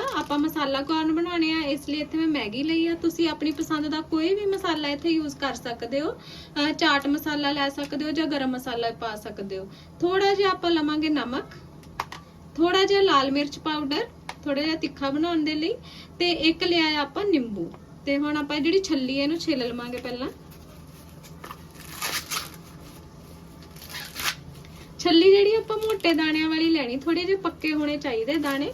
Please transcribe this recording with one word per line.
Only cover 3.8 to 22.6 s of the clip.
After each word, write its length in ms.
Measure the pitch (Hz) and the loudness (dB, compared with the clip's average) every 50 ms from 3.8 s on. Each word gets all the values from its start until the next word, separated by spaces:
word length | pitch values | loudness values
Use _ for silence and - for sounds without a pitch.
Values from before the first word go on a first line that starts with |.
| 302 | -2
ਦਾ 140 | 302 294 311 | -2 -2 -4
ਕੋਈ 340 | 311 - - 320 311 349 392 | -4 -2 0 0 2 2 2
ਵੀ 100 | 415 415 | 2 2
ਮਸਾਲਾ 420 | 392 392 381 381 359 320 302 294 | 0 0 0 0 0 0 0 -2
ਇੱਥੇ 220 | 285 285 285 - 339 | -2 -2 -2 0 0
ਯੂਜ਼ 280 | 320 320 311 285 269 | 2 2 0 -2 -4
ਕਰ 160 | - 285 269 233 | -4 -4 -4 -4
ਸਕਦੇ 480 | - - 247 233 - - 233 262 277 | -4 -6 -8 -8 -6 -6 -4 -2 -2
ਹੋ। 100 | 302 403 | -2 -2
ਅਹ, 640 | 508 - - - - - - - - 302 285 311 302 | -4 -6 -12 -18 -18 -18 -16 -8 -2 0 0 0 2
ਚਾਟ 340 | - - 302 285 285 285 | 2 4 4 4 4 2
ਮਸਾਲਾ 440 | 277 285 311 - 320 294 294 285 285 | 2 0 0 0 -2 -2 0 0 0
ਲੈ 180 | 294 285 277 277 | 2 2 0 0
ਸਕਦੇ 360 | 277 294 285 277 302 269 302 | -2 -4 -6 -4 -4 -4 -4
ਹੋ 60 | 302 | -2
ਜਾਂ 140 | 285 320 311 | 0 0 0
ਗਰਮ 260 | 285 294 277 262 262 | 0 0 0 0 -2
ਮਸਾਲਾ 400 | 254 247 - 262 233 233 233 233 | -2 -4 -4 -4 -4 -2 -2 -2
ਪਾ 240 | 226 - 233 226 214 | -4 -4 -6 -6 -6
ਸਕਦੇ 420 | 214 - 220 214 - 196 196 190 | -8 -10 -10 -10 -10 -8 -8 -8
ਹੋ। 100 | 190 196 196 - - - - - - | -8 -8 -10 -14 -18 -20 -20 -4 0
ਥੋੜ੍ਹਾ 340 | 339 349 381 392 392 392 403 | 2 2 4 4 4 6 6
ਜਿਹਾ 160 | 392 403 381 | 4 4 4
ਆਪਾਂ 220 | 370 370 - 339 | 2 2 2 2
ਲਵਾਂਗੇ 380 | 339 311 302 294 302 311 302 320 | 4 4 4 2 2 2 2 2
ਨਮਕ, 360 | 302 269 233 240 254 285 - - - - - - - - - - - - - - - - - - - - - - - | 2 0 0 -2 -4 -6 -6 -8 -12 -18 -18 -18 -20 -20 -20 -12 -10 -10 -10 -10 -12 -16 -16 -18 -20 -20 -20 -8 0
ਥੋੜ੍ਹਾ 280 | 294 330 349 330 381 392 | 2 4 6 6 6 6
ਜਿਹਾ 180 | 381 403 392 | 6 6 6
ਲਾਲ 300 | 392 370 302 269 262 277 | 6 6 6 6 4 4
ਮਿਰਚ 280 | 269 285 294 285 - - | 2 0 0 -2 -4 -6
ਪਾਊਡਰ, 480 | - 330 302 302 294 269 285 359 480 - - - - - - - - | -4 -4 -2 -2 -2 -2 -2 -2 -2 -4 -8 -14 -16 -16 -14 -8 -4
ਥੋੜ੍ਹਾ 200 | 294 277 277 294 | -2 0 0 0
ਜਿਹਾ 120 | 320 320 | 0 -2
ਤਿੱਖਾ 340 | 320 - - - - 277 277 | -2 -4 -6 -4 -4 -2 -2
ਬਣਾਉਣ 340 | 277 302 320 349 339 320 302 | 0 0 2 2 2 2 2
ਦੇ 120 | 311 311 | 0 0
ਲਈ, 180 | 302 311 370 494 - - - - - - - - - | 0 0 -2 -2 -4 -8 -16 -18 -18 -18 -10 -4 0
ਤੇ 120 | 349 349 | 0 0
ਇੱਕ 320 | 339 330 - 320 330 - 370 | 2 4 4 2 2 2 2
ਲਿਆ 220 | 349 339 339 320 | 2 2 4 4
ਆ 160 | 311 302 294 | 2 2 0
ਆਪਾਂ 240 | 285 - - - 415 | 0 -2 -2 -2 0
ਨਿੰਬੂ। 460 | 415 349 277 233 226 202 190 165 165 - - - - - - - | 2 2 2 2 0 -4 -6 -6 -8 -10 -14 -18 -20 -20 -8 -4
ਤੇ 120 | 277 277 | -2 0
ਹੁਣ 200 | 285 294 294 302 | 0 0 0 -2
ਆਪਾਂ 220 | 302 285 285 294 294 | -2 -2 -2 -2 0
ਜਿਹੜੀ 200 | 269 330 330 381 | 2 4 4 4
ਛੱਲੀ 380 | 381 - 320 269 254 254 269 | 2 2 0 0 0 0 0
ਹੈ 60 | 277 277 | 0 0
ਇਹਨੂੰ 140 | 294 330 | 0 0
ਛਿੱਲ 300 | 330 - 330 294 254 240 | 0 0 0 0 0 -2
ਲਵਾਂਗੇ 300 | 233 233 240 240 240 247 | -4 -4 -6 -8 -8 -8
ਪਹਿਲਾਂ। 300 | 247 254 247 247 247 262 - - - - - - - - - - - - - - - - - - - - - - - - - - - - - - - - - - - - - - - - - - - - - - - | -8 -8 -8 -6 -6 -6 -8 -8 -12 -16 -20 -20 -20 -20 -20 -20 -20 -20 -20 -20 -20 -20 -20 -20 -20 -18 -18 -18 -16 -16 -16 -16 -16 -18 -20 -18 -18 -18 -16 -12 -8 -6 -6 -6 -6 -6 -6 -6 -6 -6 -8 -12 -16